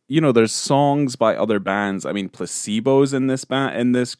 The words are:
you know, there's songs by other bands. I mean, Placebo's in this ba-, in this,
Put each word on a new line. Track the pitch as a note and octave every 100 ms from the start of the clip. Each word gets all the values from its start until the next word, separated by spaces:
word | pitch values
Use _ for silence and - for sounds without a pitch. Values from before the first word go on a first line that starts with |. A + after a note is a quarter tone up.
| -
you | C#3
know, | D#3
there's | A#2 A2+
songs | - - C#3 C#3+ C#3+ C#3 A#2+
by | A2+ -
other | G#2+ G#2
bands. | F#2+ G2 G2+ G2 C#2
I |
mean, | G2+ F#2
Placebo's | - F2 - - G#2+ A#2+ C3+ C#3
in | C3+ C3
this | C3 -
ba-, | C3 C3+ E2
in | B2
this, | B2 B2 -